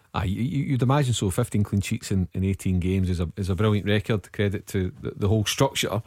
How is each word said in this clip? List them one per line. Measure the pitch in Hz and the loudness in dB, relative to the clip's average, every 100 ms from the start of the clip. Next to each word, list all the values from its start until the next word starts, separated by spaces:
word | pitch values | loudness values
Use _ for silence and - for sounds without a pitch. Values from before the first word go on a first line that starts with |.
| _ | _
Ah, | 90 | -4
you, | 87 101 | -2 -2
you, | 120 147 | -2 -2
you'd | 151 131 | 0 2
imagine | 123 143 131 | 2 4 2
so. | 110 101 | 0 0
Fifteen | 104 120 104 | 0 0 0
clean | 101 98 | 0 0
sheets | - 110 - | -2 -4 -2
in, | 98 90 | 0 0
in | - 95 | 0 -2
eighteen | 95 98 92 | 0 0 0
games | 90 95 90 | 2 2 2
is | 87 | 0
a, | 85 - | -2 -4
is | 92 | -4
a | 87 | 2
brilliant | 107 104 90 | 2 2 2
record. | 104 - 107 - | 0 0 -2 -4
Credit | - 101 98 - | -2 -2 -2 -4
to | 101 92 - | -4 -4 -4
the, | 62 - | -10 -2
the | 101 | 2
whole | 110 104 | 2 2
structure | - 135 - - 104 | 2 2 2 -2 -4